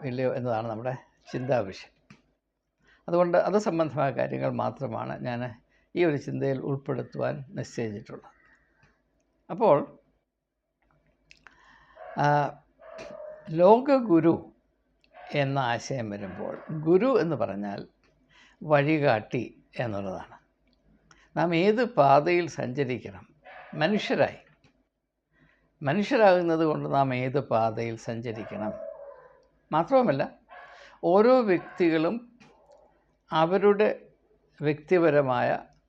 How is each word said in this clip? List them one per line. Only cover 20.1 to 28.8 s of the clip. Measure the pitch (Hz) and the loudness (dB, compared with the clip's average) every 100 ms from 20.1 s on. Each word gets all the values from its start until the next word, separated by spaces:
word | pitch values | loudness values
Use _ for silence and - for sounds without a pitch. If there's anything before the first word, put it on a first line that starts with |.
| 85 - - _ _ _ _ _ _ _ _ _ 156 | -10 -14 -20 _ _ _ _ _ _ _ _ _ -2
നാം | 165 | 0
ഏത് | 165 196 220 | 2 2 2
പാതയിൽ | 233 233 139 139 156 175 165 | 0 4 6 6 4 0 -2
സഞ്ചരിക്കണം, | - 123 127 127 117 95 95 - _ - - - | -6 -8 -4 -4 -4 -10 -18 -20 _ -20 -20 -16
മനുഷ്യരായി, | 151 156 208 - 196 123 - _ _ _ _ _ _ _ _ _ _ _ _ _ _ | -4 0 0 -2 0 0 -2 _ _ _ _ _ _ _ _ _ _ _ _ _ _
മനുഷ്യരാകുന്നത് | 139 185 202 262 208 180 170 160 | -2 -2 0 6 6 6 2 0
കൊണ്ട് | 160 151 147 | 0 0 -2
നാം | 143 135 | 0 0
ഏത് | 127 127 139 | 0 -2 -4
പാതയിൽ | 120 117 113 113 117 113 | 0 0 0 -2 -6 -8
സഞ്ചരിക്കണം. | - 113 113 110 98 101 107 - | -10 -8 -8 -10 -10 -8 -8 -8